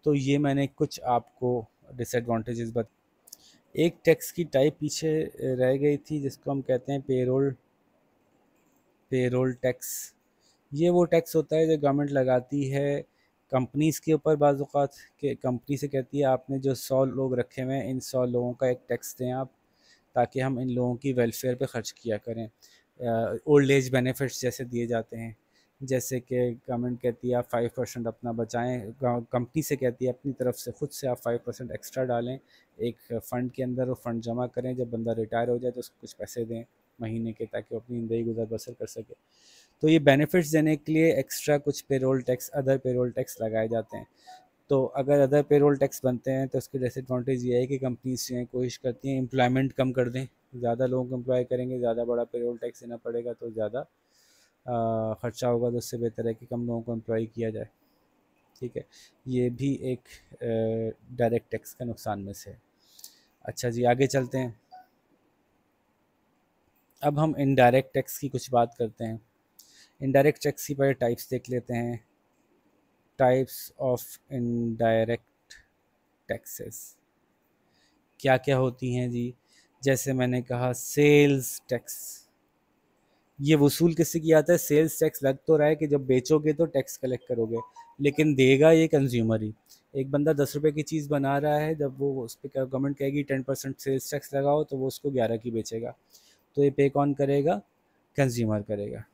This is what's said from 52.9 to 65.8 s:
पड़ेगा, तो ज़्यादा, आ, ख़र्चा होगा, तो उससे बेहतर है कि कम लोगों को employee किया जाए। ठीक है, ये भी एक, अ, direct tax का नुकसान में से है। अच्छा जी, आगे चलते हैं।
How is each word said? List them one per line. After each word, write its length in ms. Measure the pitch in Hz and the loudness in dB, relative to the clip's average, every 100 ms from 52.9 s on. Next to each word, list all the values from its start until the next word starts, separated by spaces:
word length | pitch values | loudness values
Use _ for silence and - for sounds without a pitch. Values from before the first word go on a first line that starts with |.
| 117 | -12
पड़ेगा, 360 | 117 117 120 | -6 -6 -6
तो 180 | 117 120 | -8 -8
ज़्यादा, 300 | 110 104 123 | -4 -2 -4
आ, 1300 | 151 _ _ _ _ _ _ _ - 120 113 113 110 | -8 _ _ _ _ _ _ _ -4 -2 0 0 -2
ख़र्चा 340 | 110 120 113 123 | -4 -8 -4 0
होगा, 220 | 120 120 | 2 0
तो 60 | 120 | -2
उससे 220 | - 120 | -6 -4
बेहतर 280 | 117 113 117 | -4 -2 -6
है 80 | |
कि 120 | 113 120 | -6 -8
कम 200 | 120 120 | -6 -4
लोगों 160 | 117 | -6
को 100 | 113 | -6
employee 340 | 113 113 113 113 | -8 -4 -4 -4
किया 240 | 117 113 | -4 -6
जाए। 180 | 110 110 _ _ _ _ _ _ _ _ _ | -4 -10 _ _ _ _ _ _ _ _ _
ठीक 160 | 123 - | -8 -8
है, 80 | - - - _ 131 | -10 -20 -20 _ -4
ये 220 | 127 123 | 0 0
भी 240 | 120 139 135 | 0 -2 -2
एक, 180 | 131 127 _ - _ | -4 -6 _ -20 _
अ, 840 | - 120 113 113 113 113 - _ 123 | -8 -2 0 0 -2 -4 -8 _ 0
direct 340 | 117 117 - | 2 2 -2
tax 240 | 113 - | -10 -10
का 100 | - | -12
नुकसान 360 | 120 117 113 101 | -10 -8 -8 -8
में 120 | 98 | -8
से 180 | 98 - | -14 -16
है। 100 | - _ _ _ - - _ _ _ | -20 _ _ _ -20 -20 _ _ _
अच्छा 260 | - - 123 | -14 -6 -4
जी, 140 | 117 | 2
आगे 220 | 120 123 135 | 4 4 4
चलते 320 | 139 123 131 | 2 -2 -4
हैं। 220 | 123 110 _ - _ _ _ _ _ _ _ _ _ _ | -6 -8 _ -20 _ _ _ _ _ _ _ _ _ _